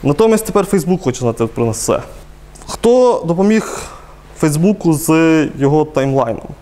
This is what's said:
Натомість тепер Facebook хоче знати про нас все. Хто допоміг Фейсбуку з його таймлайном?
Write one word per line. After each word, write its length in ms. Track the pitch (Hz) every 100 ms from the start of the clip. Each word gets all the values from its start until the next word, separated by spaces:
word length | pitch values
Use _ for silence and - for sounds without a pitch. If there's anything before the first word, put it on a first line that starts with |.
Натомість 420 | 139 143 226 220
тепер 200 | - 202
Facebook 380 | 190 196 160 180
хоче 180 | 131 120
знати 260 | 123 - 113
про 200 | - 117
нас 100 | 104
все. 260 | - - - - - - - - -
Хто 580 | - 233 254 247 226 165
допоміг 560 | 170 196 220 - - - - - - - -
Фейсбуку 540 | 160 147 180 196 175
з 560 | 151 - 160 160 160 135 143
його 260 | 139 151
таймлайном? 640 | 151 - 135 135 117 107 - -